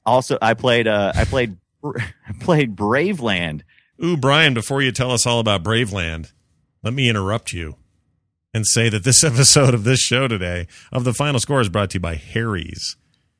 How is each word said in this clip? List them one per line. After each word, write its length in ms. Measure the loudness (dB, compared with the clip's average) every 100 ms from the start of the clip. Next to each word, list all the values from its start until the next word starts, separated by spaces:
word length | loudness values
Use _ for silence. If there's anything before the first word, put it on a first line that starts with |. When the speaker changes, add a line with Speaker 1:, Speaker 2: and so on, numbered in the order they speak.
| 0
Speaker 1:
Also, 320 | 0 0 0
I 120 | 0
played, 340 | 2 2 2 2
uh, 240 | 2 0 0
I 80 | 0
played, 320 | 0 -2 -6 _
<laughs> 120 | _ -10
I 480 | -8 -8 -12 -18 -6
played 340 | 0 2 0 -2
Braveland. 880 | 0 2 0 -2 -2 -2 -4 -8 -14 _ _ -6
Speaker 2:
Ooh, 120 | -4 0
Brian, 360 | 2 4 4
before 280 | 0 -2 -2
you 120 | -2
tell 180 | -2 -2
us 160 | 0 0
all 120 | 2
about 200 | 2 0
Braveland, 680 | 0 0 0 -4 -6 -8 -12 _ _ _ _ _
let 100 | -6
me 160 | 0 0
interrupt 420 | 0 -2 -4 -6
you 240 | -10 -10 -14 _ _ _ _ _ _ _
and 120 | -4 0
say 220 | 2 2
that 160 | 2
this 200 | 4 4
<laughs> 20 | 4
episode 480 | 4 6 6 6
of 100 | 4
this 160 | 2 0
show 300 | 2 0 0
today 380 | -2 -4 -6 -8 -16 -10
of 100 | -4
The 100 | -2
Final 280 | -2 -2 -2
Score 180 | 0 0
is 80 | 0
brought 200 | -2 -2
to 40 | -4
you 40 |
by 160 | -6 -8
Harry's. 800 | -6 -4 -4 -4 -8 -10 -12 -12 _ _ _